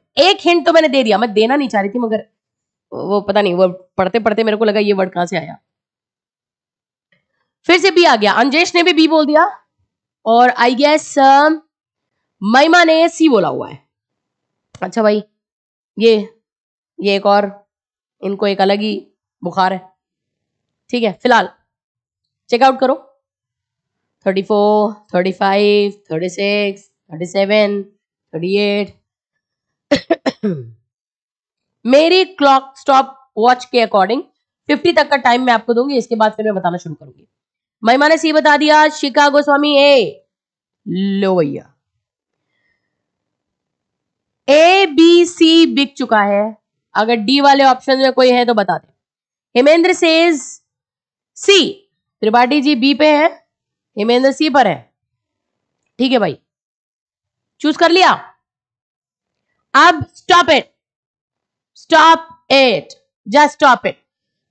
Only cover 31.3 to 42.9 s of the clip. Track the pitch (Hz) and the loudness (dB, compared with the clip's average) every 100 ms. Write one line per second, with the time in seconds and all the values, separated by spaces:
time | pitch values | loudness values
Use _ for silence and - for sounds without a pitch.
31.3 | _ _ _ _ _ 226 269 330 370 370 | _ _ _ _ _ 0 2 4 2 0
32.3 | - 277 269 262 - - 269 269 - _ | 0 2 2 -2 -10 0 0 0 -6 _
33.3 | - 233 247 - 247 226 208 185 254 - | -2 0 0 -2 -4 0 0 0 -4 -8
34.3 | _ _ _ - 285 349 320 294 285 247 | _ _ _ -6 -2 0 0 0 0 0
35.3 | 240 254 226 220 233 269 269 226 226 214 | 0 0 -2 -2 -4 -2 -4 -4 -2 -2
36.3 | 214 214 196 175 175 170 147 139 - _ | -2 -6 -4 -4 -6 -10 -18 -20 -20 _
37.3 | _ _ _ _ _ 214 254 294 320 320 | _ _ _ _ _ 0 2 2 0 0
38.3 | 311 302 294 302 302 311 302 285 262 294 | 0 2 2 2 2 2 0 -4 0 0
39.3 | 285 285 285 294 277 285 277 170 - _ | 2 0 0 2 2 4 2 0 -8 _
40.3 | _ _ _ _ _ - 175 196 196 190 | _ _ _ _ _ -10 -6 -4 -2 -2
41.3 | 185 147 139 - _ _ _ _ _ _ | -2 -2 -6 -16 _ _ _ _ _ _
42.3 | _ _ _ _ _ _ | _ _ _ _ _ _